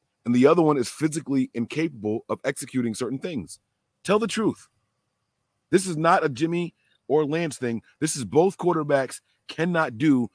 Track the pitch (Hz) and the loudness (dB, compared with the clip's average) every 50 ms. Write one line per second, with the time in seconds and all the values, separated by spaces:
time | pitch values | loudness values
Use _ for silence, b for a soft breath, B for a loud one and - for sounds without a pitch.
0 | _ _ _ _ - 120 120 123 131 147 170 175 160 151 147 135 113 - - - | _ _ _ _ -4 0 4 6 6 6 6 6 4 4 4 2 0 -4 -4 -4
1 | 151 156 147 160 131 131 139 131 131 - - 120 117 - - 147 165 160 139 110 | -4 -4 -4 -4 -6 -2 -2 -2 -2 -2 -4 -6 -6 -6 -4 -4 -4 -4 -6 -6
2 | 98 107 107 - - - 110 - - 127 127 - 139 - - 127 120 117 107 - | -4 -4 -4 -4 -4 -6 -8 -6 -4 -6 -6 -6 -8 -6 -4 -2 -2 -2 -4 -6
3 | 127 110 135 135 - 180 165 117 80 - - - _ _ _ _ _ _ _ _ | -6 -6 -6 -6 -8 -8 -8 -8 -10 -10 -14 -20 _ _ _ _ _ _ _ _
4 | - - 202 214 233 208 - 220 220 156 - - - _ _ _ _ _ _ _ | -2 0 0 0 0 -2 -2 -2 -2 -2 -2 -4 -10 _ _ _ _ _ _ _
5 | _ _ _ _ _ _ _ _ _ _ _ _ _ - 160 190 190 185 165 151 | _ _ _ _ _ _ _ _ _ _ _ _ _ 0 0 0 0 0 -2 0
6 | 160 165 185 - 160 151 127 110 185 165 170 170 175 165 - _ _ _ _ _ | 2 4 4 4 2 0 -2 -2 -2 -2 0 -2 -4 -4 -8 _ _ _ _ _
7 | _ - 131 156 156 139 156 165 170 156 - - 127 120 117 107 b b b b | _ 0 0 0 0 0 -2 -2 -2 -4 -6 -6 -4 -4 -4 -4 b b b b
8 | 156 156 - 147 120 92 117 151 175 196 - - - 175 170 160 151 147 143 135 | -4 -4 -4 -4 -4 0 2 4 4 4 2 0 -2 0 0 0 0 2 2 0
9 | 131 120 - - _ _ _ _ _ - - - 165 185 175 165 160 131 117 107 | 0 0 -6 -12 _ _ _ _ _ -12 -6 -4 -2 0 0 0 0 -2 -2 0
10 | 147 156 139 127 120 - | 2 4 4 4 2 -2